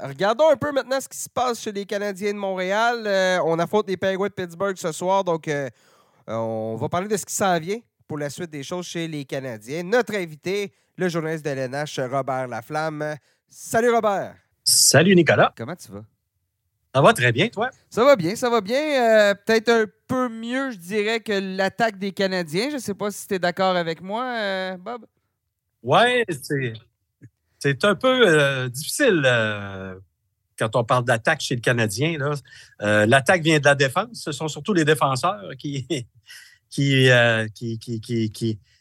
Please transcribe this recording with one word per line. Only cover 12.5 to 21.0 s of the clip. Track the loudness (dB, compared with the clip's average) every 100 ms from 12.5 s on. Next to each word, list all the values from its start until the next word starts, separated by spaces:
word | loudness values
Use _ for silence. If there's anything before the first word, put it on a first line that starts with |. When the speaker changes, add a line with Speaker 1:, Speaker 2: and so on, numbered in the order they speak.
| -8 -8 -6 -4 -6 -8 -10 _ _ _
Speaker 1:
Salut | -20 -4 0 2
Robert. | 2 2 0 -4 -12 _ _
Speaker 2:
Salut | 0 4 6 6 8
Nicolas. | 6 6 4 2 0
Speaker 1:
Comment | -12 -12
tu | -14
vas ? | -18 -18 _ _ _ _ _ _ _ _
Speaker 2:
Ça | 4
va | 4
très | 4 2
bien, | 2 0
toi ? | -2 -6 -8 _
Speaker 1:
Ça | 2
va | 6 6
bien, | 2 -2
ça | 0
va | 0
bien. | 0 -2
Euh, | 0 2 4 6 4
peut-être | 2 0 0 4
un | 2 0 _ -6
peu | -4 -4
mieux, | -6 -6 -4 -4
je | -8
dirais, | -6 -2